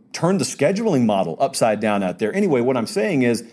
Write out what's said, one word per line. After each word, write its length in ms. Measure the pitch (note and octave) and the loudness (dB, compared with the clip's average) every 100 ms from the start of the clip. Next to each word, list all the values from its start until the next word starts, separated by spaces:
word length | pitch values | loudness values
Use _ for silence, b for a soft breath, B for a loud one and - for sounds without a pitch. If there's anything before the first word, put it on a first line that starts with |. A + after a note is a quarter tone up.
| _ | _
turn 240 | - E3 F#3+ | -2 0 0
the 80 | B2+ | -2
scheduling 600 | - C#3+ G3 A3 C#3+ A2+ | 0 0 0 0 2 2
model 300 | G2+ E2+ D#2 | 2 -2 -2
upside 400 | C#3 - A#2 G#2 | -2 0 0 2
down 220 | G#2+ G2+ | 0 0
out 160 | F#2 E2+ | -2 -2
there. 140 | G#2+ | -2
Anyway, 280 | F#3+ G3+ C3 | 0 0 2
what 160 | A#2 B2+ | 2 0
I'm 100 | A2 | -2
saying 360 | G3 G#3+ D3+ | -2 -2 2
is, 200 | A#2+ A2 B | 2 0 B